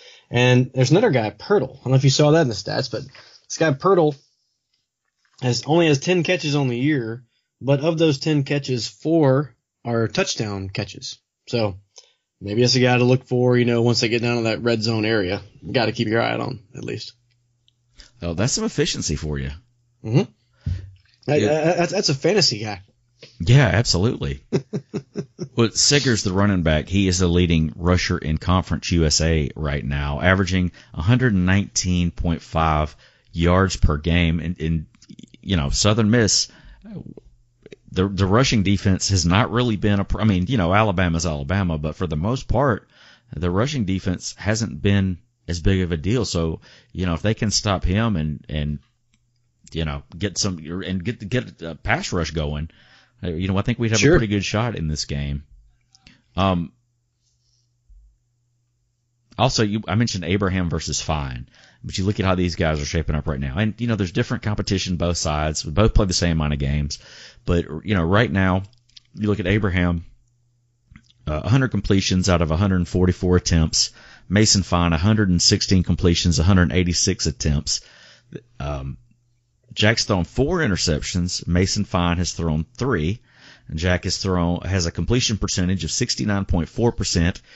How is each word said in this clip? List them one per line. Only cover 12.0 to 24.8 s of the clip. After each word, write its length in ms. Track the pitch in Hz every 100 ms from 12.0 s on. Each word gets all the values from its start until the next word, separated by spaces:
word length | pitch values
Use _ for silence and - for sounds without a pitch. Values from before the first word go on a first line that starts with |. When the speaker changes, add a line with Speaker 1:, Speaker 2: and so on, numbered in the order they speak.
| _ _ _ -
Speaker 1:
maybe 200 | 101 110
that's 140 | 123 127
a 60 |
guy 160 | 123 123
to 80 | 123
look 200 | 131 -
for, 320 | 123 123 123
you 60 |
know, 180 | 120 117
once 200 | 120 117
they 80 | 117
get 120 | 117
down 160 | 120 120
to 60 |
that 180 | 113 107
red 220 | 117 113
zone 220 | 113 110 107
area. 360 | 113 90 98 - -
You 100 | -
gotta 220 | 123 110
keep 160 | 120 107
your 120 | 113
eye 140 | 117 117
on, 240 | 110 104 _ 120
at 80 |
least. 300 | - 113 - - _ _ _ _ _ _ _ _ - -
Speaker 2:
Oh, 120 | 85
that's 200 | 82 123
some 120 | - 220
efficiency 500 | - 151 - - 76
for 240 | 76 71
you. 120 | 67 76 _ _ _ _
Speaker 1:
Mm-hmm. 680 | 110 139 - _ _ _ - - - - _ _ -
That, 140 | 151
Speaker 2:
Yeah. 60 | 143
Speaker 1:
that, 300 | 156 160 170
that's, 140 | 170
that's 160 | 190 -
a 60 | 139
fantasy 440 | 160 208 - 104
guy. 220 | 110 98 - _ _ _ - -
Speaker 2:
Yeah, 280 | 85 139 113
absolutely. 760 | 92 120 87 113 - 71 67 -
Speaker 1:
<laughs> 0 | 139 - 143